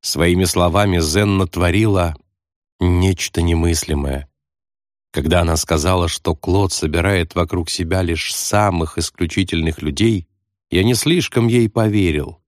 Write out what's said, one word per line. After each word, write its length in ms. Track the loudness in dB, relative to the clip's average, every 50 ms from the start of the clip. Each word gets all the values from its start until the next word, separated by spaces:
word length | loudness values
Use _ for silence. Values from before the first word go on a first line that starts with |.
Своими 440 | -8 -6 -2 0 2 2 2 2 2
словами 540 | 0 2 2 0 2 2 2 2 2 2 0
Зенна 480 | 0 0 0 0 2 2 2 2 0 -2
творила 680 | -2 0 0 2 2 2 2 2 2 2 0 -2 -4 -8 _ _ _ _ _ _ _ _ _ _ _ _
нечто 600 | 0 2 2 4 2 2 0 0 -4 -6 _ -2
немыслимое. 880 | 0 0 0 0 0 0 0 -2 -2 -4 -4 -4 -2 -4 -6 -6 -8 _ _ _ _ _ _ _ _ _ _ _ _ _ _ _ _ _
Когда 300 | _ -4 0 2 2 2
она 160 | 2 2 0 -2
сказала, 500 | 0 -2 -2 0 0 0 0 2 0 -2
что 280 | -4 -4 _ -4 -4
Клод 360 | -4 -2 0 0 2 2 0
собирает 640 | -2 -4 -4 -2 -2 0 0 2 2 0 -2 -2 -2
вокруг 340 | -4 -4 -2 -2 -4 -4 -4
себя 320 | -6 -6 -4 -2 -2 -2
лишь 320 | 0 -2 -2 -4 -4 -8 -6
самых 640 | -6 -6 -2 0 2 2 2 2 0 -2 -4 -4 -6
исключительных 840 | -6 -6 _ -4 -6 -4 -2 -2 -2 -2 -2 -2 -2 -2 -4 -4
людей, 460 | -6 -6 -2 0 2 2 2 0 -4 _ _ _ _ _ _ _ _ _
я 140 | 0 2 2
не 100 | 2 2
слишком 540 | 0 2 2 2 2 0 0 0 0 2 4
ей 220 | 4 2 2 2
поверил. 720 | 2 0 0 2 2 2 2 2 0 -2 -4 -6 -12 _ _